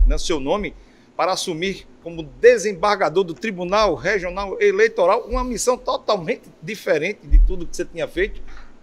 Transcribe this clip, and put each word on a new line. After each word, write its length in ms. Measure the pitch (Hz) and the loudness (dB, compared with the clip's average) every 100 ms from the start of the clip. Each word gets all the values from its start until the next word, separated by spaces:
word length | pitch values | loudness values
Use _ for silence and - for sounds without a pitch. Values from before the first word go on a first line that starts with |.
| - | 2
né, 120 | 151 | 4
seu 220 | - 160 | 0 -2
nome, 340 | 135 196 180 - - - - - | 0 -2 -4 -10 -20 -20 -16 -4
para 160 | 165 | -2
assumir 560 | 185 - 156 190 185 - - | -2 -4 -4 -6 -6 -14 -18
como 200 | 170 165 | -14 -14
desembargador 1000 | 151 123 226 240 190 185 202 202 175 160 | -14 4 6 6 2 0 0 2 0 0
do 100 | 190 | -2
Tribunal 640 | 160 220 180 180 202 208 147 | -4 -8 -6 -2 2 2 0
Regional 640 | 151 208 175 180 202 185 | -2 -2 -4 -8 -8 0
Eleitoral, 640 | 208 190 226 220 175 220 - | 2 4 2 4 2 2 -2
uma 160 | 247 | -4
missão 340 | 254 226 - 247 | -4 -2 -2 -2
totalmente 640 | - 269 - 208 160 254 - - | -4 -4 -2 -2 -2 -6 -8 -14
diferente 640 | 156 214 - 160 165 214 147 | -12 -8 -2 0 0 -6 4
de 140 | - | 6
tudo 260 | - - 156 | 6 2 -4
que 100 | - | -8
você 100 | 170 | -8
tinha 220 | 170 143 | -8 -6
feito, 340 | - 208 - - - - - | -4 -4 -6 -12 -14 -16 -8